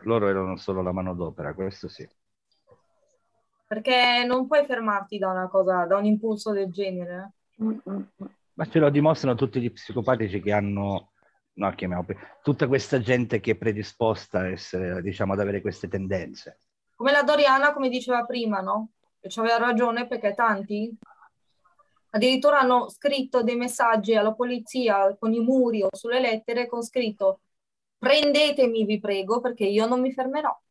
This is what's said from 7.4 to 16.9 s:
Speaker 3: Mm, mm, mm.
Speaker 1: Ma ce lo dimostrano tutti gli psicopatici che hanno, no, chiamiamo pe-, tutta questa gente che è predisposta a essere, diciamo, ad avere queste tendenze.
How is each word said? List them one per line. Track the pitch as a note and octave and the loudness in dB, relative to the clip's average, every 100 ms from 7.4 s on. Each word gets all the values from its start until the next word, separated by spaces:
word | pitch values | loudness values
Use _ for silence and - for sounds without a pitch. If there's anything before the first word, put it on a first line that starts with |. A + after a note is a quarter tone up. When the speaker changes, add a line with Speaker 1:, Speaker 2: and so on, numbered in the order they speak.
| _ - | _ -6
Speaker 3:
Mm, | A3 G#3+ - | -4 -4 -8
mm, | G3 G3 - | -10 -10 -14
mm. | G3 _ _ | -18 _ _
Speaker 1:
Ma | - D#3+ | -10 -2
ce | E3 | 2
lo | D3 | 4
dimostrano | C#3+ D#3 D#3+ C3+ A#2 | 4 4 2 0 0
tutti | B2+ C3 | -2 -2
gli | A#2+ | -4
psicopatici | - - B2 B2+ A#2+ G#2+ G2 | -6 -10 -4 0 0 0 -4
che | G2+ | -2
hanno, | G#2 G2+ G2+ G2+ F#2+ - _ _ _ _ | 0 0 -2 -2 -4 -8 _ _ _ _
no, | - G2 - | -6 -4 -4
chiamiamo | F#2 F2+ | -4 -4
pe-, | F2+ - - - | -6 -10 -14 -6
tutta | - C3+ C3 | -2 0 2
questa | C3+ - C3+ | 0 0 -2
gente | A2+ B2 A2+ A#2 | 2 0 0 -2
che | A#2+ | -2
è | G#2+ | -2
predisposta | A2+ G#2 G#2+ - A2+ G#2 - G2+ | -2 -4 -6 -2 -2 -2 -4 -4
a | F#2 | -4
essere, | F#2+ - F#2 F2+ F#2 | -6 -8 -6 -6 -6
diciamo, | F#2+ F#2 G2 | -6 -4 -2
ad | G2 | -2
avere | G2+ G2+ | -2 -4
queste | G2 F2 F2+ | -6 -8 -6
tendenze. | G2+ F#2+ F#2+ E2 - - - _ _ _ | -6 -4 -4 -6 -14 -20 -20 _ _ _